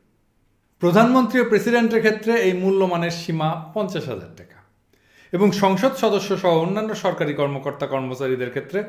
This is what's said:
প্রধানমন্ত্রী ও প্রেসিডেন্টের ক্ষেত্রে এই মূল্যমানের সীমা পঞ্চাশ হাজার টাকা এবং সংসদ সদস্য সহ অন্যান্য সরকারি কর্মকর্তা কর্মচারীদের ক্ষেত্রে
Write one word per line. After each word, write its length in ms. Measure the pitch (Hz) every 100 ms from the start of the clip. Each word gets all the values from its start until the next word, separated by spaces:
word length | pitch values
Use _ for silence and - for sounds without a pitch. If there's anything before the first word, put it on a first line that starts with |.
| _ _ _ _ _ _ _ _
প্রধানমন্ত্রী 540 | 175 185 240 254 240 254
ও 80 | 233
প্রেসিডেন্টের 560 | 208 240 240 226 220
ক্ষেত্রে 300 | 220 214 220 226
এই 160 | 190
মূল্যমানের 600 | 180 190 190 185 170 170
সীমা 340 | 170 - 160 156 165 -
পঞ্চাশ 340 | 214 196 170 135
হাজার 260 | 98 85 -
টাকা 220 | 87 - _ _ _ _ _ _ _
এবং 160 | 175 202
সংসদ 380 | - 196 190 262
সদস্য 360 | - 220 202 196 185
সহ 160 | 180 160
অন্যান্য 340 | 170 208 220 208
সরকারি 360 | 190 170 151
কর্মকর্তা 520 | 143 139 139 143 - 135
কর্মচারীদের 640 | 135 131 127 131 123 123
ক্ষেত্রে 300 | 135 - 196